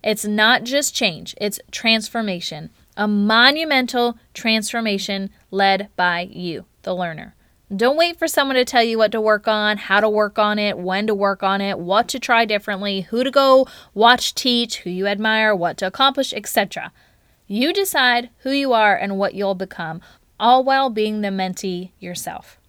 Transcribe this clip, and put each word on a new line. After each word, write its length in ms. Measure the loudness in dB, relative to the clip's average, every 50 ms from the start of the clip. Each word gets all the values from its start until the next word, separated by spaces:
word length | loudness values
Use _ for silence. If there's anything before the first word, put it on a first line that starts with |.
It's 220 | -2 -2 -4 -2 -4
not 400 | -4 0 2 4 4 4 2 0
just 320 | -2 -2 -2 -2 -2 -4
change, 400 | -2 -2 -2 -2 -6 -14 -16 -10 -6
it's 180 | -6 -6 -6 -8 -14 _
transformation, 960 | -14 -4 0 0 0 0 -2 -6 -6 -6 -4 -4 -6 -6 -8 -10 -10 -12 -14 -16 _ _ _ _ _
a 100 | -2 -2
monumental 1120 | 0 2 2 2 4 4 6 6 6 4 2 -2 0 0 0 0 0 0 0 0 0 -2 -6 _ _ _
transformation 960 | -4 -2 0 0 0 -2 -4 -6 -4 -2 -2 -2 -4 -4 -6 -6 -6 -6 -8 _ _ _ _
led 380 | -2 2 2 2 2 0 -2 -8 _
by 240 | -2 0 0 0 -2 -6 -8
you, 340 | -10 -10 -8 -8 -8 -8 -12 _ _ _ _
the 120 | -8 -6
learner. 400 | -4 -6 -8 -8 -12 -16 -18 _ _ _ _ _ _ _ _ -4
Don't 220 | 0 2 2 4
wait 240 | 4 2 0 0 _
for 80 | -4
someone 280 | 0 0 0 0 2 2
to 100 | 0 0
tell 180 | 2 2 2 2
you 140 | 2 2
what 160 | 2 2 2 2
to 80 | 0
work 260 | 2 2 2 2 2
on, 300 | 0 0 0 0 0 -2
how 240 | -2 -2 0 2 2
to 80 | 2 2
work 280 | 2 2 0 0 0
on 220 | 0 0 2 2 0
it, 180 | -2 -2 -4
when 300 | -4 -4 -4 -2 -2 0
to 80 | -2 0
work 260 | 0 0 0 0 0
on 200 | 0 0 0 0
it, 180 | -2 -4 -4 -6
what 300 | -2 2 2 2 2 0
to 100 | -4 -8
try 240 | -2 0 2 2 2
differently, 580 | 2 -2 -4 -2 -6 -8 -6 -4 -4 -4 -4
who 220 | -6 -4 -4 -2 -2
to 80 | 2
go 340 | 2 4 6 8 6 6 6 2 -4 -20 -20 _ _
watch 420 | 4 6 6 6 6 2 -6 -6
teach, 440 | -2 -2 0 0 0 -2 -4 -6 -10
who 100 | -8 -8
you 180 | -6 -4 -2
admire, 480 | -2 -2 -2 0 0 0 2 2 2 2
what 220 | 0 0 -4 -4
to 100 | -4 -6
accomplish, 460 | -6 0 2 2 2 2 0 -4 -4 -6
et 140 | -10 -10
cetera. 440 | -2 0 0 0 0 -6 -12 -12 -14 _ _ _ _ _ _ _ _ _ _ _
You 240 | _ -2 0 0 0
decide 580 | 0 -2 -2 0 0 2 2 2 2 0 -2 -6 _ _
who 120 | _ -2
you 220 | -2 0 2 2 4
are 200 | 4 4 4 4
and 240 | 2 0 -4 -2
what 180 | -2 -2 -2 -2
you'll 200 | -2 -4 -4 -2
become, 460 | -4 -6 -10 -8 -10 -10 -10 -10 -12 -16 -20 _ _ _ _ _
all 280 | _ 4 4 4 6 4
while 240 | 2 2 2 2 0
being 320 | 0 -2 -2 -2 -2 -4
the 80 | -4 -4
mentee 600 | -2 -4 -4 -4 -6 -6 -8 -8 -6 -8 -10 -12 _
yourself. 600 | _ -14 -12 -12 -10 -10 -10 -12 -12 -16 -20 -20 _ _